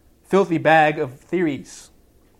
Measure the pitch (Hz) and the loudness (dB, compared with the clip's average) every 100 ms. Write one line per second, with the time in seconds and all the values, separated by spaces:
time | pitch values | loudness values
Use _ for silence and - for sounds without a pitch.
0 | _ _ _ 185 180 165 143 160 151 156 | _ _ _ 0 0 0 2 4 2 0
1 | 139 127 _ 175 170 131 - - - _ | -8 -10 _ -4 -4 -6 -12 -20 -20 _
2 | _ _ _ _ | _ _ _ _